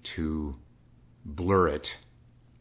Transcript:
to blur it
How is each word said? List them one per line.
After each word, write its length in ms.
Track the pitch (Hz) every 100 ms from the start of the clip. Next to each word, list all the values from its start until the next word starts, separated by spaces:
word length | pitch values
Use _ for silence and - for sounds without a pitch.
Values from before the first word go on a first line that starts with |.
to 540 | - - 80 78 73 71 - _ - - - -
blur 440 | - 73 87 95 85
it 280 | 73 - - - - - - - -